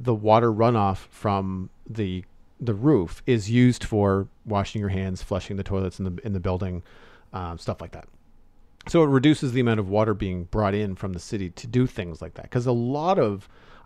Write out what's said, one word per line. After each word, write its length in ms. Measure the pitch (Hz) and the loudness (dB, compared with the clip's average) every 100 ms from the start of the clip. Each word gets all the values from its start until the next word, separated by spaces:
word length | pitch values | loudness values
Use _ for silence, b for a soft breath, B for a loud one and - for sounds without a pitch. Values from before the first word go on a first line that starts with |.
the 120 | 123 | -2
water 380 | 110 107 110 117 | 0 6 6 6
runoff 440 | 107 117 120 98 98 - | 4 4 4 2 0 -8
from 600 | - 107 98 95 92 92 - - | -6 -2 -2 -2 -6 -8 -14 -14
the, 360 | 110 98 92 - - - _ | -6 -4 -6 -10 -20 -20 _
the 140 | 117 | -4
roof 480 | 101 139 127 85 - - | 0 4 4 2 -4 0
is 220 | 117 101 | 0 2
used 360 | 120 123 120 | 6 6 4
for 420 | - 107 101 98 98 - | 0 2 4 2 -2 -10
washing 360 | 113 101 98 110 | -4 -2 -2 -4
your 80 | 101 | -4
hands, 340 | 98 95 92 | -2 -4 -6
flushing 340 | - 98 - 98 | -4 -6 -4 -8
the 60 | |
toilets 380 | 98 95 95 - | -4 -2 -2 -4
in 40 | 95 87 | -6 -6
the, 100 | 113 | -6
in 60 | |
the 80 | 95 | -4
building, 420 | 92 92 95 87 b b b b b | -2 -2 -4 -6 b b b b b
um, 260 | 95 87 85 | -10 -10 -10
stuff 220 | - - | -8 -10
like 120 | 87 | -10
that. 160 | 85 - - - - - - - _ - | -16 -20 -20 -20 -20 -20 -20 -20 _ -2
So 160 | 170 | 2
it 20 | 151 | 4
reduces 460 | 135 147 147 143 | 6 4 4 2
the 80 | 123 | 0
amount 180 | 120 110 | 2 2
of 100 | 95 | 0
water 260 | 104 110 | 0 2
being 300 | 98 98 90 | 0 -2 -6
brought 300 | 90 107 104 | -4 -2 0
in 220 | 101 104 92 | 0 -2 -6
from 160 | 98 | -8
the 80 | 87 | -8
city 300 | - 107 92 | -8 -6 -6
to 160 | - 117 | -8 -4
do 180 | 123 127 | 0 0
things 340 | - 87 80 | -2 -8 -10
like 140 | 85 | -14
that. 160 | - - | -14 -6
'Cause 160 | 123 123 | -4 -2
a 60 | |
lot 460 | 120 120 143 170 190 | -2 -2 -2 0 2
of, 280 | 113 98 - B B B | 2 0 -10 B B B